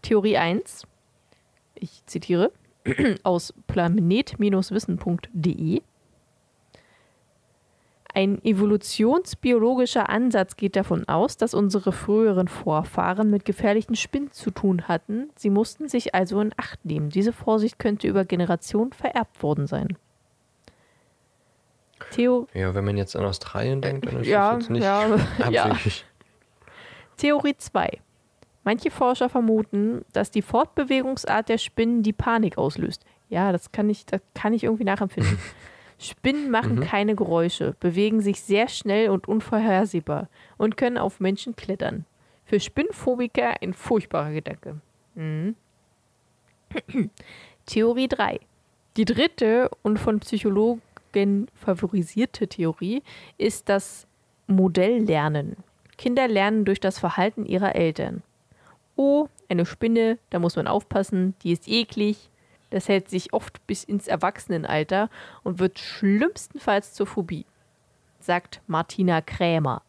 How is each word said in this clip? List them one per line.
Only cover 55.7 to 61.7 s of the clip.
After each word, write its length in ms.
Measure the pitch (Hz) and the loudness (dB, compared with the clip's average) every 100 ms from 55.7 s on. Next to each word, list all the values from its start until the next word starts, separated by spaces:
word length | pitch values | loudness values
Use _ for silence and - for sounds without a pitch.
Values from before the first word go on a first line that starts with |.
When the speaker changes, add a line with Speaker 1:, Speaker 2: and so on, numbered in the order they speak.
| _ _ - | _ _ -6
Speaker 1:
Kinder 300 | 247 247 254 | 0 2 2
lernen 380 | 208 202 220 | 4 4 2
durch 160 | 196 196 | 2 2
das 180 | 190 - | 0 -2
Verhalten 480 | 175 - 196 220 - | -4 0 0 0 -4
ihrer 300 | 185 196 - | 0 0 2
Eltern. 460 | 165 160 190 175 - _ _ _ _ _ _ - | 0 0 -6 -6 -12 _ _ _ _ _ _ 0
"Oh, 320 | 277 285 302 _ _ | 4 4 2 _ _
eine 160 | 180 | 0
Spinne, 540 | 170 - 226 226 226 226 _ | 0 0 0 2 2 0 _
da 80 | 175 | -2
muss 160 | 170 - | 0 0
man 100 | - | 0
aufpassen, 680 | 208 - 196 196 190 185 185 | -2 0 -2 0 0 0 -2
die 100 | - | -2
ist 160 | 170 | -2
eklig." 600 | - | 0